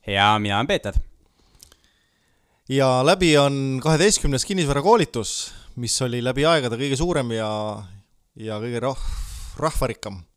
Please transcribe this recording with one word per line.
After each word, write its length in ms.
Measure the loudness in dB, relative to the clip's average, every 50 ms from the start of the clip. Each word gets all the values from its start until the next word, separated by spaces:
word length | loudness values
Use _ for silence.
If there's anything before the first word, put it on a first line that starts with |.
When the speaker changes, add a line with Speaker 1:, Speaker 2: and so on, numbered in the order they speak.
| _
Speaker 1:
Ja 320 | -2 2 4 4 4 4 4
mina 160 | 2 0 0
olen 100 | -2 0
Peeter. 260 | 0 -2 -2 -2 -2 -2 -2 -4 -4 _ _ _ _ _ _ _ _ _ _ -20 _ _ _ _ _ _ _ _ _ _ _ _ _ _ _ _ _ _ _ _ -2
Speaker 2:
Ja 360 | 0 2 4 4 4 4 4
läbi 320 | 4 4 4 4 4 6
on 420 | 6 4 4 0 -2 -2 -2 -4 -2 0
kaheteistkümnes 600 | 2 2 4 4 2 2 2 0 0 0 0 -2
kinnisvarakoolitus, 1080 | -2 -2 -2 0 0 0 0 4 4 4 4 4 0 -2 -6 -6 -6 -8 -8 -10 -12 -14 -18 -20 -16 -12
mis 200 | -10 -6 -4 -4 -2
oli 220 | -2 -2 -4 -2 -2
läbi 220 | -2 0 2 2
aegade 320 | 4 4 2 2 -2 -4
kõige 200 | -4 -2 -4 -2
suurem 340 | -2 -2 -2 0 -2 -2 -2 -4
ja, 160 | -4 -2 -2 -4 -4 -4 -6 -8 -10 -12 -16 -20 -20 _ _ _ _ _ _ _
ja 240 | -12 -10 -8 -8 -6
kõige 200 | -6 -6 -6 -4 -4
rah-, 220 | -4 -4 -4 -6 -6 -6 -6 -10 -12 -12 -14 -14 -14 -8
rahvarikkam. 640 | -4 -4 -4 -2 -2 -4 -4 -4 -8 -10 -12 -12 -12 -16 _ _